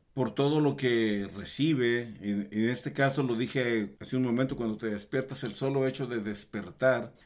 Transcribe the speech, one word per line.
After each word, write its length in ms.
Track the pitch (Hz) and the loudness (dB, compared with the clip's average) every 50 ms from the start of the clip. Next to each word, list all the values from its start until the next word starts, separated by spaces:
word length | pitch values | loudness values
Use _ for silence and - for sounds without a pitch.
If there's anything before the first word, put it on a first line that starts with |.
| _ _ _ | _ _ _
por 200 | 135 127 110 101 | 0 0 0 2
todo 280 | - 139 143 151 156 | 2 2 4 4 4
lo 160 | 151 143 127 - | 4 2 2 2
que 520 | 131 127 120 117 113 107 104 101 101 95 87 | 2 2 4 4 4 2 2 0 -2 -4 -8
recibe, 680 | 98 98 - - - 139 160 160 131 123 117 120 120 120 117 104 - | -10 -10 -8 -2 0 2 2 4 4 4 2 2 0 -2 -4 -10 -8
en, 260 | 92 101 101 101 101 - | -4 -2 -2 -2 -2 -2
en 180 | - 107 110 117 | 0 0 2 2
este 240 | 123 123 - - - | 0 0 -4 -6 0
caso 280 | - 139 139 139 143 | 2 2 2 4 2
lo 140 | 135 127 117 | 0 0 2
dije 600 | 113 123 113 - 135 127 120 117 113 104 101 - - | 0 0 -2 0 0 0 2 2 0 0 -2 -6 -12
hace 160 | 110 - - | -10 -4 -2
un 80 | 127 127 | 0 0
momento, 320 | 123 113 120 131 131 139 | 2 2 2 2 0 0
cuando 220 | 131 120 113 107 104 | -2 -2 -2 -2 -2
te 100 | 117 113 | -4 -4
despiertas, 560 | 104 98 - - - 131 131 135 135 - - | -4 -4 -6 -4 -2 -2 -2 -2 -6 -6 -6
el 120 | 120 104 | -6 -6
solo 300 | - 135 135 143 139 131 | -2 -2 0 2 2 2
hecho 220 | 131 127 - 139 120 | 0 0 -2 -6 -4
de 140 | 120 117 | -4 -4
despertar 920 | 101 107 104 101 - - - 107 95 90 82 - 127 131 127 117 117 120 - - - | -4 -4 -6 -8 -10 -10 -10 -8 -8 -8 -6 2 2 4 4 4 0 -6 -12 -18 -20